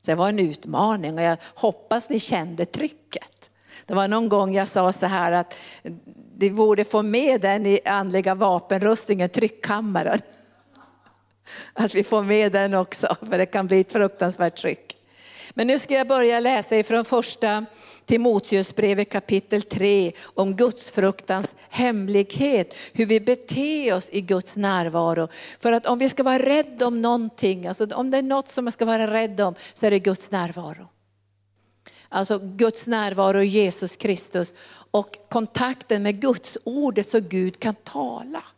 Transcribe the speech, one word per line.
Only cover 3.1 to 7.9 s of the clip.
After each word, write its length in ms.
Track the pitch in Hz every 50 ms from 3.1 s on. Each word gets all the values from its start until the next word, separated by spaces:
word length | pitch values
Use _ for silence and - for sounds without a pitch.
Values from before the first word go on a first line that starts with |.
| - - - - _ _ - _ _ _ _ - - - -
Det 80 | - 190
var 140 | 190 196
någon 220 | 196 214 226 233 220
gång 260 | 202 202 196 190 190
jag 120 | 196 190
sa 260 | 190 - 196 185 185 190
så 120 | - 196
här 260 | 180 190 185 175 170
att 240 | 170 180 170 - - - - - - - _ 165 170 170 _ - - - - - -
det 120 | - 196 196
borde 340 | 196 214 220 214 208 202 202
få 200 | 208 - 214 214
med 380 | 214 208 240 285 294 262 226
den 240 | 185 196 196 214 214
i 140 | 202 196 - -
andliga 500 | -